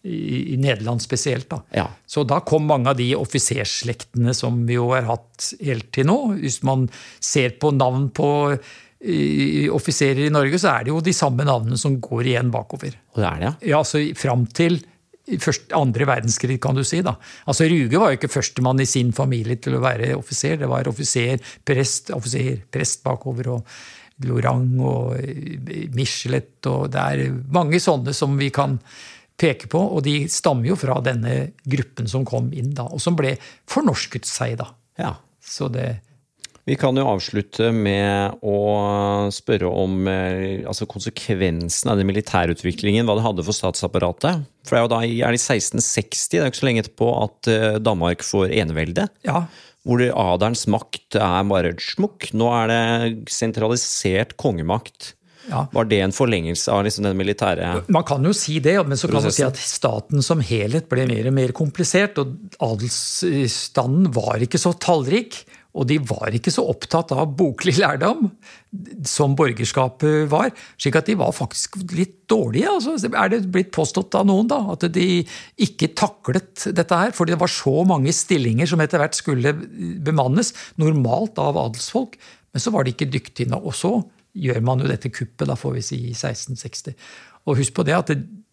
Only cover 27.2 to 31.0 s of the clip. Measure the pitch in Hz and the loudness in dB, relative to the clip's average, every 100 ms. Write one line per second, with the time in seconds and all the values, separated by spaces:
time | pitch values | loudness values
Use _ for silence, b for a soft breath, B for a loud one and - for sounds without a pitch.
27.2 | 135 131 135 170 156 170 190 143 123 135 | -2 -4 0 0 2 2 2 2 0 -2
28.2 | 143 139 139 139 139 131 B B B B | 0 0 0 0 0 -2 B B B B
29.2 | B - 160 139 - 160 196 175 143 147 | B 0 0 0 -2 0 0 0 0 -2
30.2 | 139 - 170 127 120 190 131 131 | -2 0 2 2 2 0 0 0